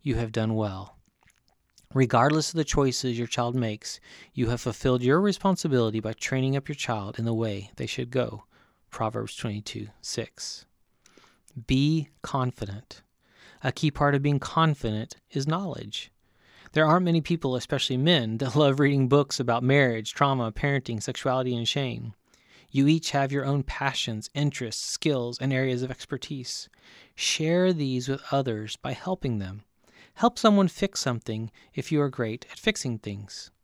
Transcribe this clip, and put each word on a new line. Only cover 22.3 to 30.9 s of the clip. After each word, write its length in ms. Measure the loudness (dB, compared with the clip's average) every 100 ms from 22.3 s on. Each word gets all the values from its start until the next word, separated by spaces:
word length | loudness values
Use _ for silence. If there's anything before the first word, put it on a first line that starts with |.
| _ _ -20 _
You 180 | 4 6
each 240 | 4 2
have 200 | 0 0
your 140 | -2 0
own 180 | -2
passions, 680 | -2 -2 -4 -2 -6 -6 -8 -2
interests, 500 | -2 0 -6 -6 -6
skills, 540 | -2 0 0 -2 -4
and 120 | -2
areas 300 | 0 0 -2
of 80 | -4
expertise. 800 | -8 -10 -10 -8 -10 -10 -12 -12 _ -20 -20 -20 -6
Share 580 | -2 0 2 4 4
these 340 | 2 0 -2 -2
with 140 | -4 0
others 440 | 0 0 -4 -6 -8
by 180 | -8
helping 460 | -8 -4 -4 -2 -4
them. 240 | -4 -10 -16 _ _ -20 -20
Help 240 | 0 0 4
someone 300 | 4 6 4
fix 320 | 2 -4